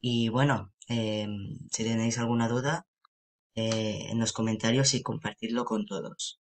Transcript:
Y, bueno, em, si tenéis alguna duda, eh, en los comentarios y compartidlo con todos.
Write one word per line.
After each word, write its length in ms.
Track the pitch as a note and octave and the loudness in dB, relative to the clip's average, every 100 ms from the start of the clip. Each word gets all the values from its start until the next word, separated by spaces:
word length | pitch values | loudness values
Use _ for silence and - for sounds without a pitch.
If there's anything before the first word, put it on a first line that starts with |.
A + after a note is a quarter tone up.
Y, 280 | B2 A#2+ A#2 | 0 2 2
bueno, 440 | A#2 C#3+ A#2 F#2+ _ - | 4 4 2 -2 _ -4
em, 720 | A#2 A2 G#2+ G#2 G#2 G2+ - - | -2 0 -2 -4 -6 -8 -10 -8
si 100 | - | -2
tenéis 360 | A2+ A2+ A#2 A#2 | 0 2 2 0
alguna 300 | A#2 A#2 A#2 | 0 2 2
duda, 380 | A#2+ C3+ E3 - _ _ _ _ _ _ - | 2 0 -2 -4 _ _ _ _ _ _ -4
eh, 500 | A2+ A2+ A2 G2+ - | 0 0 0 -4 -4
en 100 | A2 | 0
los 120 | A2+ | 0
comentarios 640 | - A2+ A2 A2+ B2 C3+ | 0 0 2 2 4 4
y 80 | B2 | 2
compartidlo 640 | - A2 G#2+ - A2+ A#2 | -2 -4 -6 -6 -4 -2
con 200 | A#2+ A2 | 0 -2
todos. 560 | - F#2+ - - - - | -2 -6 -8 -8 -10 -10